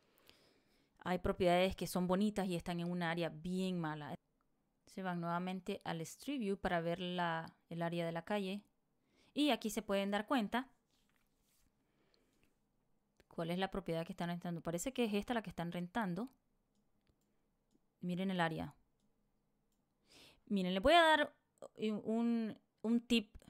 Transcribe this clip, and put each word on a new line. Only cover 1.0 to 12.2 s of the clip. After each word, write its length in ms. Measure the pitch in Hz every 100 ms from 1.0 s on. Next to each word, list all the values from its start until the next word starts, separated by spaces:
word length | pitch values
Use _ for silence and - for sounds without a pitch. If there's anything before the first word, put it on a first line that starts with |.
| - 180
propiedades 580 | 196 190 180 175 185 -
que 120 | 180
son 180 | 185 180
bonitas 400 | 185 214 208 185
y 100 | 170
están 240 | - 175
en 120 | 170
un 100 | 180
área 280 | 170 170 165
bien 500 | 156 175 185 185 180
mala. 340 | 156 151 143 - _ _ _ _ _ _ -
Se 160 | -
van 180 | 190 175
nuevamente 600 | 170 175 185 185 180 196 -
al 160 | 165
Street 380 | 160 - - 285
View 180 | 202 196
para 240 | 190 175
ver 180 | 165 170
la, 520 | 180 180 175 165 170 - -
el 120 | 170
área 240 | 170 170 165
de 60 |
la 100 | 165
calle. 400 | - 208 190 202 - _ _ _ _ _ _
Y 160 | - 196
aquí 220 | 226 220
se 100 | 220
pueden 300 | 208 196 196
dar 160 | 208 214
cuenta 420 | 277 202 233 - _ _ _ _ _ _ _ _ _ _ _ _ _ _ _